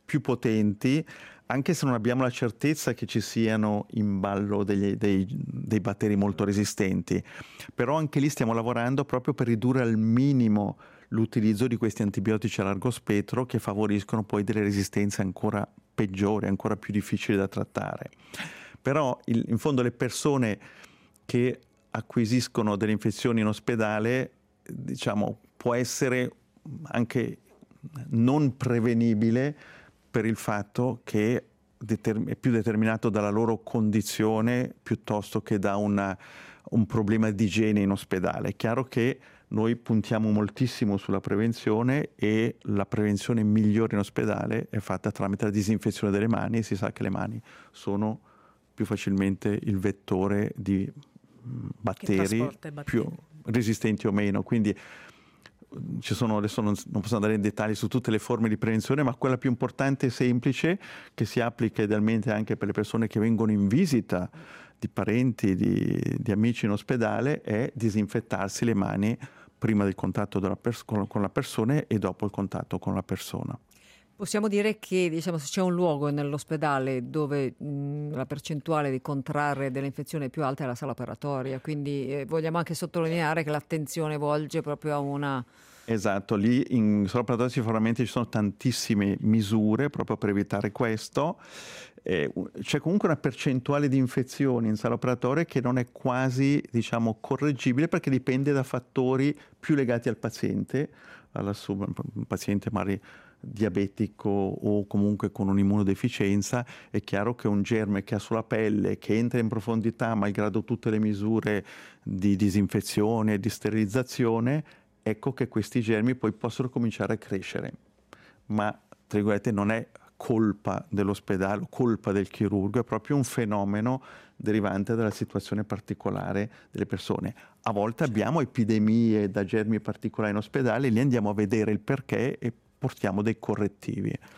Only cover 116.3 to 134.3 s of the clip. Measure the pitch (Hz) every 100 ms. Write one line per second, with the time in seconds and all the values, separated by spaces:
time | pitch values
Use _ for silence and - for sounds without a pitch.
116.3 | - 120 - 127 123 117 - 101 107 -
117.3 | 98 - - - - _ _ _ - -
118.3 | _ - 107 104 - _ - - 104 104
119.3 | 101 123 101 101 113 127 - - - -
120.3 | 113 107 98 - 95 - 98 98 101 -
121.3 | 98 95 101 - - 123 107 - 101 92
122.3 | - 101 101 98 120 113 110 - 143 123
123.3 | - 110 104 101 104 117 135 - - -
124.3 | - 107 107 101 98 101 113 110 - 113
125.3 | 101 - 104 104 101 - 101 101 98 92
126.3 | 98 110 - - - 101 95 - 104 -
127.3 | - - _ - 101 107 117 151 107 107
128.3 | 160 123 - 110 110 107 113 113 107 101
129.3 | 101 98 110 107 110 - - 117 - 107
130.3 | 104 - 139 123 113 135 110 139 120 104
131.3 | 101 104 113 107 104 - 139 - 107 123
132.3 | - 123 - _ - 135 - 101 95 107
133.3 | 110 - 101 101 - - 101 107 - -